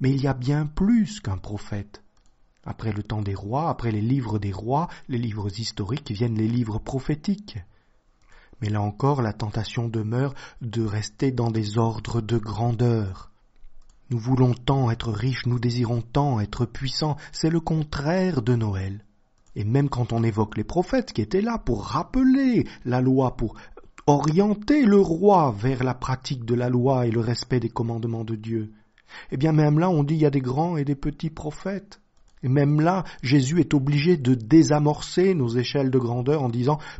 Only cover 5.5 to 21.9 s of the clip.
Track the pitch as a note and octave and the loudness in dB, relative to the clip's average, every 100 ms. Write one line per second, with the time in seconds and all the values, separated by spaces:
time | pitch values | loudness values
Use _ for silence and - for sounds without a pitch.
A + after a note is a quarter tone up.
5.5 | G2 A2+ - G2+ C#3 - G2 A#2+ A2 A2 | -6 -8 -6 -6 -6 -6 -2 -2 0 0
6.5 | B2 A2 A2 - C3 - D3 - F#3+ - | 0 -2 -4 -4 -6 -4 -4 -2 -4 -6
7.5 | - - _ _ _ _ _ _ - - | -14 -14 _ _ _ _ _ _ -20 -20
8.5 | - G#2+ G#2+ G#2 - C3+ C#3 A2+ - G#2 | -8 -2 0 -2 0 0 2 -2 -2 -4
9.5 | A2 G2+ - A#2 A2+ G#2+ A#2+ C#3 C3 - | -4 -4 -4 -4 -4 -2 -2 -4 -6 -18
10.5 | - A#2 A2+ A2 G#2+ G#2+ - C#3 A#2+ A#2 | -12 -6 -4 -2 -4 -6 -4 -2 0 0
11.5 | A2 G#2 A2+ A2+ A2 - A#2 A2 A#2 G#2 | 0 -2 0 0 -2 -4 -4 0 -2 -2
12.5 | G2+ A#2 A2+ A#2+ A2+ G2+ F#2 - _ _ | -2 -2 2 2 2 -2 -8 -16 _ _
13.5 | - - - - - - A#2+ A#2+ C3 B2+ | -20 -18 -18 -20 -18 -6 -4 0 4 4
14.5 | A2+ - C#3 A#2+ A2+ A#2+ G#2 B2+ B2 B2 | 2 0 0 2 0 -4 -2 -2 -2 -2
15.5 | A#2+ A#2+ A#2+ A#2 A#2+ - C#3 C#3+ A2+ G3+ | 0 -2 0 0 -2 -2 0 0 0 -2
16.5 | - A#2+ - C3+ - D3+ C#3+ - - E3 | -2 -4 -2 -6 -2 -2 -4 -8 -2 0
17.5 | E3 - D#3+ D3+ D3 C#3+ F#3 F#3 C#3 A2 | 0 0 -2 -2 -4 0 0 0 0 0
18.5 | A#2+ A2 F#2+ G2 G2+ - _ _ _ _ | 0 0 -2 -6 -10 -16 _ _ _ _
19.5 | - G#2 C3+ C#3+ B2 A#2 A2+ A2+ G#2 G#2+ | -6 0 2 2 0 -2 0 0 0 -2
20.5 | G#2+ G#2 E3+ F#3 C4 B3+ - - F#3 A3+ | -2 -4 -2 0 -2 -2 -6 -2 -2 -2
21.5 | A3+ - G#2+ F#2+ | -4 -4 -4 -2